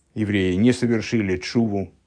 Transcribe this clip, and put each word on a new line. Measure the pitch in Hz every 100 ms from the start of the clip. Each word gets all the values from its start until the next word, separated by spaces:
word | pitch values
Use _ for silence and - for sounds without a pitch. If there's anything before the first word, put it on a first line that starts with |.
| _
евреи | - 104 101 92
не | 90 117
совершили | 123 120 113 104 113 101 90
тшуву, | - 120 113 101 92 -